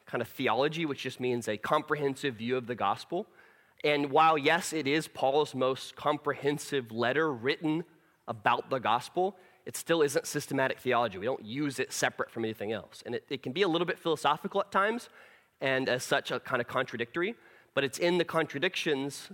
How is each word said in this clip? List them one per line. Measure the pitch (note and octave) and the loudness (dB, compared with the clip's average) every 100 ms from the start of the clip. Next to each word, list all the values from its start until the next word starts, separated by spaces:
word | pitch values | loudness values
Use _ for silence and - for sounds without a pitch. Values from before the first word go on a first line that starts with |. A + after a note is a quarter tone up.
| - | -8
kind | B2 | -6
of | A#2 | -4
theology, | - B2 A2+ D3 D#3+ D#3+ | -2 2 2 2 0 -4
which | C3+ | -4
just | C3 - | -6 -4
means | B2+ B2 - | -2 0 -2
a | G#2 | -4
comprehensive | - D3+ D3+ D3+ C#3 C3 C#3+ G#2+ | 2 0 2 -2 -2 -2 -4 -4
view | A#2 B2+ | -2 -2
of | A#2 | -2
the | A2+ | 0
gospel. | G2+ A2+ - F3 A3 - - _ _ _ | 0 0 -4 -6 -8 -14 -20 _ _ _
And | D3+ D3 C#3+ | 0 2 4
while, | C#3+ D#3+ D#3 | 6 6 6
yes, | C#3 E3 - | 4 4 2
it | D#3+ C3+ | -2 2
is | D#3 D#3 | 0 0
Paul's | - C3+ C#3+ D3 C3 | -2 2 4 2 2
most | B2+ C3 - - | 0 0 -6 -4
comprehensive | C#3+ D3 C#3+ C3 C#3 D3 - C#3+ A#2 | -2 0 -2 -2 0 0 -2 -4 -4
letter | A2+ A#2+ C3+ D#3+ | 0 2 2 0
written | B2 B2 D#3+ D#3 D#3 F3 - _ _ - | 0 -2 0 0 -2 -4 -14 _ _ -10
about | A#2 B2+ A#2+ - | -2 2 2 0
the | C3+ | -2
gospel, | G#2 A#2+ - F3 F#3 - - _ - | 2 0 0 -2 -2 -4 -18 _ -12
it | - | -6
still | - E3 | 0 4
isn't | C#3+ C#3 - | 4 2 -2
systematic | D3 - C3+ C3 - | -6 -2 0 0 0
theology. | B2+ A#2+ A#2 F#2 | 0 2 2 -2
We | G#2+ | -4
don't | C3+ | -4
use | G#2+ C3 D3 C3 | -6 -4 -4 -2
it | - | -4
separate | - C3 - - | 0 0 0 -6
from | - A2+ | -4 -4
anything | A2 G2+ | -4 -4
else. | G#2+ - - | -4 -6 -14
And | - A#2+ | -8 -8
it, | - | -6
it | C3+ | -8
can | C3+ | -4
be | B2 | 0
a | G3 | 2
little | E3 F3 | 2 0
bit | - | -2
philosophical | E3+ D3+ C#3 D3+ G3 G3 | -2 2 2 0 0 -2
at | - | 0
times, | G3+ G3+ A#3 - - - - _ - | 2 2 0 -8 -20 -20 -20 _ -6
and | C3+ C3 C3 | -2 0 0
as | B2 | -2
such, | - C#3 - | 2 0 0
a | B2+ | -6
kind | - B2+ | -2 -2
of | A#2 | 0
contradictory. | C3 C3 A#2 A#2 E3+ F#3 A#3 - - _ | -2 -2 -4 -4 -2 -4 -4 -14 -20 _
But | C3 C#3 | -2 -2
it's | - | 0
in | F3 F3 | 2 2
the | E3 | 2
contradictions | D#3+ D#3 C#3 F3+ - E3+ C3+ C#3 - - | 0 -2 -2 -2 -2 0 0 -2 -8 -14